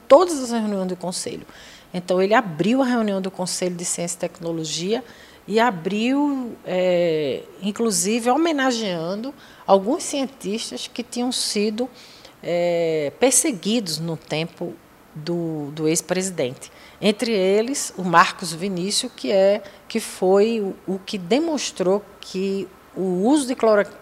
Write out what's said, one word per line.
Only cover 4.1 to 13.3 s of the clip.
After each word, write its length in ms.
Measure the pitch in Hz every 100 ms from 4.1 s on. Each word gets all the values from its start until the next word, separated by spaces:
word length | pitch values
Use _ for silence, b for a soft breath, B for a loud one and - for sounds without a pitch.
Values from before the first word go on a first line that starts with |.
| -
e 40 |
Tecnologia 840 | 175 - 170 165 156 156 185 233 254 B B B -
e 140 | 214
abriu, 960 | 240 180 170 208 233 277 294 269 240 -
é, 800 | - 180 185 175 175 156 147 98 - -
inclusive, 680 | 190 202 233 180 180 233 233
homenageando 1040 | 254 339 294 262 233 214 175 165 202 254 - B B -
alguns 360 | 196 190 339
cientistas 840 | - 285 262 - 185 220 - 247 -
que 140 | -
tinham 280 | 233 240 247
sido, 600 | 247 - 214 214 214 254 B B B B B
é, 680 | - 175 175 170 165 156 143 -
perseguidos 800 | 254